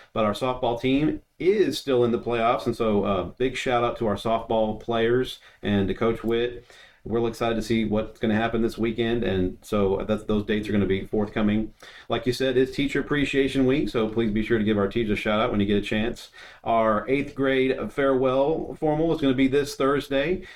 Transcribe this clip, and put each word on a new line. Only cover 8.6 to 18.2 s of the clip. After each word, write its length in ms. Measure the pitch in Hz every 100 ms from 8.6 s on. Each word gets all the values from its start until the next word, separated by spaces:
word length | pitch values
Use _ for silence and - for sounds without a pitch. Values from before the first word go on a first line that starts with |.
this 160 | 113 -
weekend, 460 | 110 110 113 120
and 340 | 101 95 90 -
so 420 | - 107 98 95 98
that's, 200 | 107 -
those 180 | 107
dates 240 | 101 107 104
are 60 |
gonna 120 | 104 95
be 220 | 98 -
forthcoming. 640 | 110 104 - 107 107 110 - - - -
Like 180 | 117 127
you 60 |
said, 240 | 120 131 127
it's 160 | 131
Teacher 260 | - 143 143
Appreciation 640 | 127 147 135 139 135 135 127
Week, 220 | 143 -
so 220 | 120 107
please 220 | 110 113
be 120 | 104
sure 140 | 104 117
to 80 | 104
give 120 | 107
our 120 | 98
teachers 280 | 117 110 101
a 40 |
shout 180 | 110 107
out 100 | 120
when 120 | 104
you 40 | 101
get 120 | 101
a 40 |
chance. 480 | 101 110 117 113 - - - - -
Our 440 | 113 110 107 107
eighth 260 | 139 143 -
grade 540 | 135 131 131 - 104
farewell 840 | - 135 135